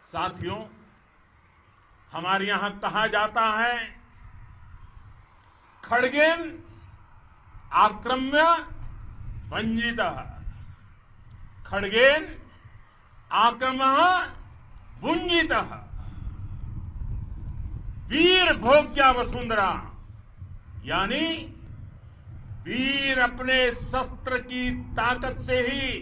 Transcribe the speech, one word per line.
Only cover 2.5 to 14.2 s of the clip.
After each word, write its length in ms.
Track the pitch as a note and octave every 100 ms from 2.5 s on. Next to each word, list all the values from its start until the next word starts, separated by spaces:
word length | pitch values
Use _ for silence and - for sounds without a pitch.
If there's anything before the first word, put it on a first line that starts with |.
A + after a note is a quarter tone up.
| G3 G3+ G3
कहा 260 | G3+ F#3 A3
जाता 380 | G#3 G#3+ G#3+ A3+
है, 240 | G#3+ A#3 A#3+ A3 - - - - - - - - - - - - - - _ - _ _ -
खड़गेन 580 | - A#3 B3+ C#4+ D#4 E4 E4 E4 - - - - - - - - - - - -
आक्रम्य 680 | G#3+ G3 A#3+ B3+ C4 D4 E4 E4 D#4 - - - - - - - -
भञ्जितः। 680 | E3+ A3+ A3+ A#3 A#3 F#3 C3+ A#2+ - - - - - - - - - - - - - -
खड्गेन 600 | G3 G3 A3 C4 D4+ - - - - - - - _ - - - F3
आक्रमः 640 | A3+ A#3 C4 C4 C4+ C4+ F4 F#4